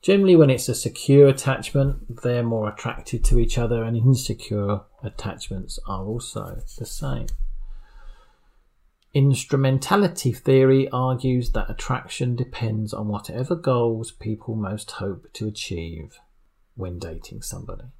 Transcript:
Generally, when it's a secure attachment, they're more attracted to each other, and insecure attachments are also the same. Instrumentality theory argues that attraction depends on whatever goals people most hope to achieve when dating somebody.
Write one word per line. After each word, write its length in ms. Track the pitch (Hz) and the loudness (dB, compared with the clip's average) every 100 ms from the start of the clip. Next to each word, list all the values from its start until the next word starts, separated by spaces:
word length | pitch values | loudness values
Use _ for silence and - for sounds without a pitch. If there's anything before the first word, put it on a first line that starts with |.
Generally, 360 | - 196 190 170 | 4 4 8 8
when 120 | 143 | 8
it's 200 | 123 - | 4 0
a 60 | |
secure 520 | 113 - - - 139 139 | -4 -4 -4 6 10 10
attachment, 920 | 135 - 127 - 143 139 - - 120 | 8 0 -2 -2 0 0 -2 -10 -6
they're 200 | 123 120 | -2 0
more 260 | 117 113 104 | 0 -2 -2
attracted 540 | - 120 - - 113 | -6 -10 -10 -8 0
to 140 | - 117 | 4 6
each 180 | 117 127 | 4 2
other, 260 | 117 117 | 0 0
and 140 | 113 117 | 0 2
insecure 840 | 127 127 - 113 - 104 101 104 - _ | 4 4 0 -8 -4 -2 -2 -4 -6 _
attachments 720 | 107 - - - - 190 - - - | -12 -8 -10 -10 -10 -10 -8 -10 -8
are 160 | 95 | -8
also 580 | 98 120 - 110 98 - - - | -6 -8 -8 -10 -10 -10 -12 -12
the 80 | |
same. 420 | - - 143 131 - - - - - - - - - - _ _ _ _ _ _ _ _ _ | -10 -6 -4 -4 -4 -4 -4 -4 -10 -14 -16 -20 -18 -20 _ _ _ _ _ _ _ _ _
Instrumentality 1160 | 143 139 131 - 135 135 135 - 202 196 185 127 | 2 4 2 0 0 2 0 0 2 2 0 -4
theory 560 | - - 135 131 135 135 | -2 4 6 6 4 2
argues 600 | 123 127 127 131 127 117 | -2 -2 -2 0 0 0
that 180 | 113 - | -2 -2
attraction 680 | - - 123 - - 123 | -6 -4 -6 -6 -4 -4
depends 580 | 120 123 - 113 110 107 | -2 -6 -4 -4 -4 -6
on 140 | 104 107 | -6 -6
whatever 480 | 101 - 117 135 | -6 -6 -8 -4
goals 560 | 170 143 123 117 113 113 | -2 0 0 0 -2 -8
people 440 | - 110 107 - | -10 -8 -8 -6
most 360 | 110 101 104 - | -6 -6 -6 -10
hope 420 | - 98 90 - | -10 -8 -8 -14
to 140 | - 107 | -8 -8
achieve 720 | 104 - 85 82 80 78 _ _ _ _ _ _ | -8 -8 -8 -8 -12 -16 _ _ _ _ _ _
when 240 | - 92 87 | -12 -10 -10
dating 420 | 85 - - - | -12 -12 -14 -14
somebody. 440 | - 90 87 90 123 | -12 -12 -12 -14 -16